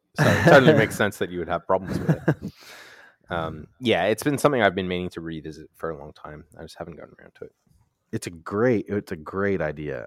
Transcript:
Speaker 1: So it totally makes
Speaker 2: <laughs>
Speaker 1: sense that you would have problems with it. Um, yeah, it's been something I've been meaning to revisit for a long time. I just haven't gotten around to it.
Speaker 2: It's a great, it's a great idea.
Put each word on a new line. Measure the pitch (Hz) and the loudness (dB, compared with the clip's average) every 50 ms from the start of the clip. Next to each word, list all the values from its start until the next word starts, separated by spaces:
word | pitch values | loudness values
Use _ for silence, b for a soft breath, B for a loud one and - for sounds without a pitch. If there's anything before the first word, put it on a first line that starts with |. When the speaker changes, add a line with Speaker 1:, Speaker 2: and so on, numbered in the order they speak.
| _ _ _ | _ _ _
Speaker 1:
So | - 147 110 | 0 2 2
it | 101 98 101 | 4 4 8
totally | 160 160 143 131 131 156 | 8 8 10 10 8 6
makes | 139 110 95 - | 6 4 2 0
Speaker 2:
<laughs> | - | 0
Speaker 1:
sense | 110 101 - - | 0 0 -2 -4
that | 104 87 | -6 -6
you | 90 87 | -4 -6
would | 82 85 | -4 -2
have | 87 82 - | -4 -2 0
problems | - 95 92 95 85 - - | 0 0 0 0 -2 -6 -2
with | - - | 0 0
it. | 156 - - - 139 - - - B B B B B B B B B B B B B B _ - | -2 0 0 -2 -2 -2 -6 -14 B B B B B B B B B B B B B B _ -8
Um, | 92 85 82 80 80 78 - - _ - | -6 -6 -4 -6 -8 -10 -14 -18 _ -4
yeah, | 131 113 101 85 90 | 0 0 2 2 2
it's | 104 113 - - | 2 0 0 0
been | 147 143 - | -2 0 2
something | - 147 143 123 | 2 2 4 4
I've | 107 98 87 | 2 2 2
been | 98 95 90 | 0 -4 -4
meaning | 90 90 90 87 | -4 -4 -6 -6
to | - 87 | -8 -10
revisit | 82 82 82 80 71 80 76 80 76 - _ | -10 -10 -10 -10 -12 -14 -16 -16 -20 -20 _
for | - - 82 | -10 -10 -8
a | 80 | -8
long | 71 73 76 76 | -10 -14 -18 -18
time. | - - 76 76 82 85 _ - 80 | -18 -18 -18 -18 -18 -20 _ -20 -18
I | |
just | 80 78 - | -18 -16 -16
haven't | - 87 85 82 | -14 -14 -14 -16
gotten | - - - - - | -18 -20 -20 -20 -20
around | - - _ | -20 -20 _
to | - - | -20 -20
it. | - _ _ _ _ _ _ _ _ _ _ _ _ | -20 _ _ _ _ _ _ _ _ _ _ _ _
Speaker 2:
It's | - 110 - | -10 -8 -8
a | - | -10
great, | 87 82 80 - 101 104 117 127 120 98 - - | -14 -14 -10 -6 -2 0 2 2 2 2 0 -4
it's | 101 104 98 - | -6 -6 -6 -8
a | 95 | -10
great | 80 78 - - 92 98 101 98 85 | -12 -12 -8 -6 -4 -2 -2 -2 -2
idea. | 80 76 73 76 76 73 67 60 55 | -2 -4 -6 -8 -8 -8 -8 -10 -10